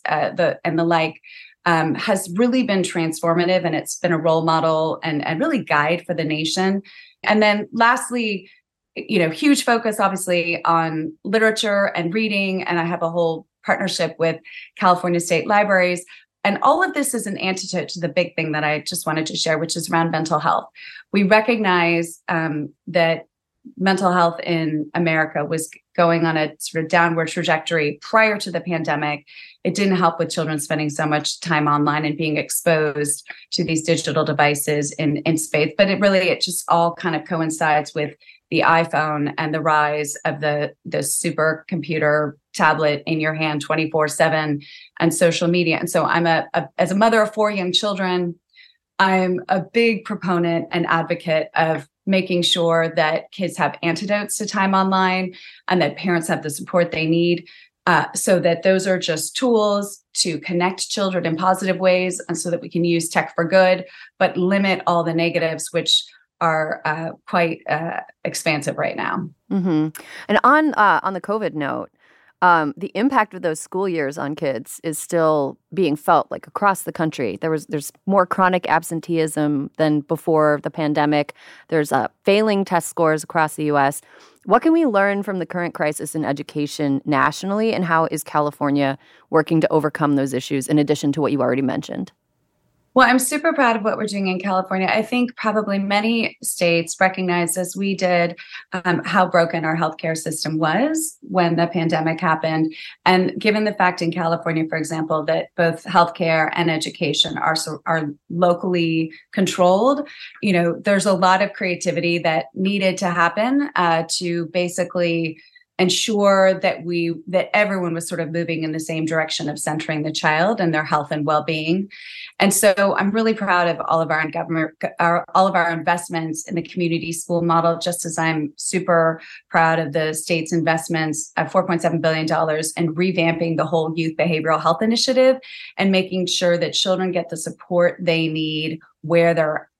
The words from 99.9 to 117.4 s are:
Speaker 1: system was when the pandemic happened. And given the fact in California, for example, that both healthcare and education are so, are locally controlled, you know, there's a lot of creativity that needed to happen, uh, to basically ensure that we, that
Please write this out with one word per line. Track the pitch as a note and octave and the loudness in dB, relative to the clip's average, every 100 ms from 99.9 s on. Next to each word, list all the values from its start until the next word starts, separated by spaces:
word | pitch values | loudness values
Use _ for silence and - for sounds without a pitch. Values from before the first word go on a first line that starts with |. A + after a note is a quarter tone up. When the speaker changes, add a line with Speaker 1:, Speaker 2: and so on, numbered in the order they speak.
| D#3+ E3 D#3+ | -4 -4 -4
Speaker 1:
system | E3 D#3 D#3 D#3 | -6 -6 -4 0
was | D#3+ F3 D4 D#4+ - - | 0 2 0 -2 -6 -10
when | - F#3 E3+ E3+ | -4 0 2 2
the | E3+ | 0
pandemic | F3 E3 D#3+ D#3+ E3 | 0 0 0 0 0
happened. | E3+ D#3+ D#3+ D#3+ D#3+ - - - - | 0 0 0 0 -2 -4 -16 -2 2
And | F#3 F#3 - | 4 2 0
given | G#3+ G#3 | 0 0
the | G#3+ G#3 | 0 2
fact | F3+ F3 | 0 2
in | E3+ | -2
California, | E3+ E3 E3 E3 D#3+ D#3+ | 0 0 -2 -2 -2 -2
for | D#3+ | -4
example, | D#3 D#3+ D#3 D#3 D3+ | -4 -4 -2 -2 0
that | E3 - - | -2 -2 0
both | E3+ D#3+ | 0 -2
healthcare | - F3+ A3 - E3+ D#3+ D#3 - | 0 2 2 2 0 2 2 0
and | E3+ | 0
education | D#3 - - D3+ D3 - - | 0 -4 -4 -2 0 -2 -2
are | D#3 D#3 | -2 -2
so, | - D3+ - | -4 -6 -2
are | E3 D3+ C#3+ - | -2 -2 -8 -8
locally | E3+ F3+ F3 F#3 F3+ E3 D#3+ D#3+ - _ | 0 2 2 0 0 0 0 -2 -6 _
controlled, | - F3 - F3+ G3 B3 C#4+ C#4+ - - - | -2 0 4 4 4 4 2 -2 -14 -20 -6
you | G#3 | 0
know, | F3 E3+ D#3+ | 2 2 0
there's | G#3 G3 G3+ | 0 2 2
a | |
lot | F#3 F#3 F#3 | 4 4 4
of | G3+ | 0
creativity | - F#3+ F3 F#3 D#3+ E3+ E3+ | -4 -4 -2 -2 -2 0 0
that | E3 D#3+ - - | 0 -2 -4 -4
needed | F#3+ G3+ F#3+ F#3 | -2 0 0 0
to | F#3 | -2
happen, | F3 E3+ G#3 A3+ C#4 C#4+ - | 2 0 2 0 0 0 0
uh, | F3 E3 E3 - | 2 2 0 -4
to | F3 E3+ D#3+ | -2 -4 -2
basically | F3+ F3 F3 F3 F3+ F3 E3+ E3 D#3+ - _ _ - | -2 -2 -2 -4 -2 0 0 -2 -6 -18 _ _ 0
ensure | F#3 F#3 - G#3 G3+ G3 F#3+ F#3 | 2 2 0 2 4 6 4 4
that | F#3+ - | 0 -2
we, | E3 F3 E3+ D#3+ - | -4 -2 -2 -4 -2
that | F#3 | -2